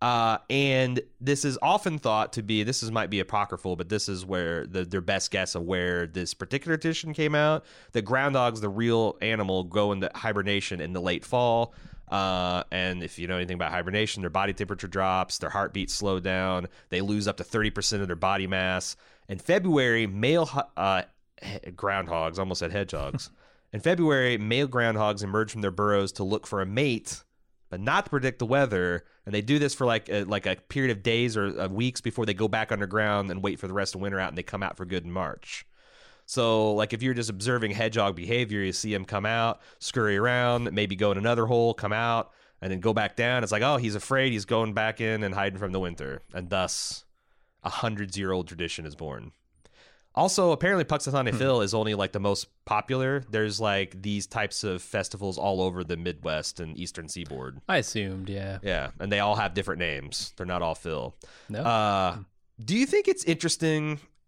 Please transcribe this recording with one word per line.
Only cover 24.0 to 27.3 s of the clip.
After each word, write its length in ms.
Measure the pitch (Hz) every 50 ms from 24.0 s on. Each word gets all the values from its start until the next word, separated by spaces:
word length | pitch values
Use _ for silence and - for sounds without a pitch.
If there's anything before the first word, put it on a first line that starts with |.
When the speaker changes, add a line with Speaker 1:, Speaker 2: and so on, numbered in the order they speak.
| 165 156 143 131 127 123 120
Speaker 1:
male 300 | 104 104 107 120 131 147 131
groundhogs 540 | 131 123 117 117 110 107 107 104 104 98 104
emerge 280 | 95 98 110 110 104
from 80 | - 113
their 80 | 101 98
burrows 420 | 90 98 104 104 101 101 98 95 -
to 100 | - 98
look 240 | 95 107 - -
for 140 | - 104 98
a 40 | 95
mate, 560 | 95 104 127 151 139 117 107 - - - - - _